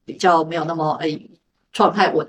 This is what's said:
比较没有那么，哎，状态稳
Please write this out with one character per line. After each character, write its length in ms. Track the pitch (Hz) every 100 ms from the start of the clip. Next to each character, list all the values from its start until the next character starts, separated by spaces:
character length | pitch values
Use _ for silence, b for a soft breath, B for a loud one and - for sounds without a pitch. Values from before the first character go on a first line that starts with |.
| -
比 100 | -
较 300 | 190 170 160
没 100 | 170
有 80 |
那 100 | 156
么， 240 | 165 156 151
哎， 180 | 160 151 - _ _ _ _
状 220 | - 208
态 160 | 202 190
稳 180 | 170